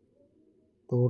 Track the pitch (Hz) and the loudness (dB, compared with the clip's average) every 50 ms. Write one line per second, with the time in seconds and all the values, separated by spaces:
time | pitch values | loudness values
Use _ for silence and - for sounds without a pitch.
0 | _ _ _ _ _ _ _ _ _ _ _ _ _ _ _ _ _ - 127 123 | _ _ _ _ _ _ _ _ _ _ _ _ _ _ _ _ _ -6 -2 -2
1 | 123 | 0